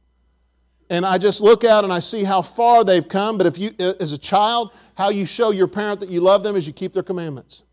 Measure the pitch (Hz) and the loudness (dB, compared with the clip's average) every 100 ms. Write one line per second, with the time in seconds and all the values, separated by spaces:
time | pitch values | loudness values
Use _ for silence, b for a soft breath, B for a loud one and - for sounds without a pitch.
0 | _ _ _ _ _ _ _ _ - 175 | _ _ _ _ _ _ _ _ -6 -4
1 | 185 185 196 190 208 233 233 214 202 175 | 0 2 2 4 4 6 6 4 2 -2
2 | - 226 196 196 175 - 233 233 196 180 | -2 -4 -2 -2 -2 0 4 4 4 2
3 | 151 190 208 220 170 165 208 - 185 190 | 0 -4 -2 0 -2 -2 -6 -4 -4 -4
4 | 165 143 - 190 214 233 226 _ b b | -6 -8 -2 0 2 0 -4 _ b b
5 | 202 202 180 - 220 196 185 208 208 202 | -2 -2 -4 -2 -2 0 -2 -2 -6 -6
6 | 190 175 185 202 208 196 156 - 185 185 | -6 0 2 2 2 -4 -6 -8 -8 -6
7 | 175 180 165 135 - - _ | -6 -6 -8 -12 -16 -20 _